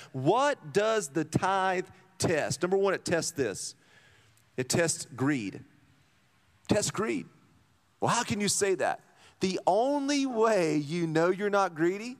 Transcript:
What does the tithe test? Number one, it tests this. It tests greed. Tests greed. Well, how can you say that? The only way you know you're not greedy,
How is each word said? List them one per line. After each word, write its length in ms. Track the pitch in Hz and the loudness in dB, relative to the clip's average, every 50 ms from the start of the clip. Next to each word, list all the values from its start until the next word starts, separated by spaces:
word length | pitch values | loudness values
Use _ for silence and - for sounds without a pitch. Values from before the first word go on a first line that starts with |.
| - - | -20 -12
What 600 | - 131 127 156 214 254 285 294 - - - 147 | -8 0 2 4 4 4 4 2 0 -2 -8 -2
does 360 | 131 196 208 220 220 214 180 143 | 0 0 2 2 0 0 -2 -2
the 160 | 139 165 156 | -4 -4 -4
tithe 600 | 156 - - 196 185 196 190 190 190 185 185 185 - - - - _ _ | -2 -2 0 0 2 0 2 0 0 0 -2 -4 -8 -14 -20 -20 _ _
test? 460 | - - - 170 147 117 101 147 - | -4 -2 0 0 0 0 -2 -4 -2
Number 160 | 170 185 190 196 | -2 0 2 2
one, 160 | 196 196 175 | 2 2 0
it 100 | - - | -2 -2
tests 280 | - 175 160 147 - | -2 -2 -2 -2 -4
this. 420 | - 139 127 104 92 - - - - _ _ _ _ - _ - - _ _ _ _ _ _ _ - | -4 -2 -2 -2 -2 -6 -10 -14 -14 _ _ _ _ -20 _ -20 -20 _ _ _ _ _ _ _ -6
It 140 | - 127 - | -4 -4 0
tests 360 | - 180 170 160 - - - - - | 2 2 2 2 0 -4 -8 -12 -4
greed. 480 | 120 131 147 151 127 101 95 - - - - _ _ _ _ _ _ _ _ _ _ _ _ _ _ _ _ _ _ _ - | -2 0 0 0 0 -2 -6 -8 -10 -18 -18 _ _ _ _ _ _ _ _ _ _ _ _ _ _ _ _ _ _ _ 0
Tests 220 | 208 208 202 - | 0 0 0 0
greed. 360 | - - 214 240 - - - - - - _ _ _ _ _ _ _ _ _ _ _ - | -2 -2 -2 -2 -2 -4 -6 -10 -18 -20 _ _ _ _ _ _ _ _ _ _ _ -4
Well, 100 | - 131 | 0 0
how 120 | 190 233 | 0 0
can 180 | 233 - 226 202 | 0 -2 -2 -2
you 80 | 208 185 | 0 0
say 280 | - - 196 196 185 | 0 0 0 0 0
that? 240 | - 117 90 - - - _ _ _ - - _ - | 0 0 -2 -2 -4 -8 _ _ _ -20 -20 _ -4
The 200 | - 190 185 - - | -2 -2 -2 0 0
only 580 | - 180 214 240 277 285 285 277 277 294 277 269 | 2 2 2 2 2 0 0 0 0 0 0 0
way 540 | 262 240 220 220 226 220 190 170 156 151 151 | -2 0 2 2 4 4 4 2 2 0 0
you 280 | 147 139 170 175 170 | -2 -2 -4 -2 -2
know 220 | 160 156 160 165 180 | 0 2 2 2 2
you're 220 | 196 175 208 202 | 2 0 0 0
not 240 | 202 202 196 180 165 | 2 2 0 0 0
greedy, 420 | 147 165 175 190 202 226 247 254 | 0 0 0 0 -2 -8 -10 -12